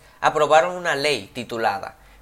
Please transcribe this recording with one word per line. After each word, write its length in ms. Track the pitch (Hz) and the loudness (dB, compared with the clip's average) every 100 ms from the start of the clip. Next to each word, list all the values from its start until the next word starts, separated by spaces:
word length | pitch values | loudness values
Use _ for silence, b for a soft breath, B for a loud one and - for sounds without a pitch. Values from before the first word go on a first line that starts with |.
| b b | b b
aprobaron 560 | 151 151 147 156 175 180 | -2 2 4 4 4 -2
una 200 | 170 143 | -4 -2
ley 340 | 147 127 98 | -2 -2 -6
titulada 640 | 127 113 117 110 98 95 - b b | -12 -8 -2 -2 -2 -8 -16 b b